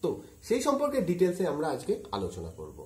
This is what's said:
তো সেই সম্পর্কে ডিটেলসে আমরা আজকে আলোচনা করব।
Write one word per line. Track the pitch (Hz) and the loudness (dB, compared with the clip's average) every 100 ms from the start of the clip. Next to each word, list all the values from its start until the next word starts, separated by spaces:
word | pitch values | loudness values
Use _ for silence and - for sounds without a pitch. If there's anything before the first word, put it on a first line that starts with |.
তো | 165 - - - | 0 -2 -8 -18
সেই | - 247 | 0 0
সম্পর্কে | 302 269 285 277 | 4 2 2 2
ডিটেলসে | 175 175 185 175 180 | 2 4 4 4 0
আমরা | 143 156 | 0 0
আজকে | 127 - 208 - | -2 -2 -4 -2
আলোচনা | 101 92 - 82 82 | -4 -4 -6 -10 -10
করব। | 78 71 | -14 -14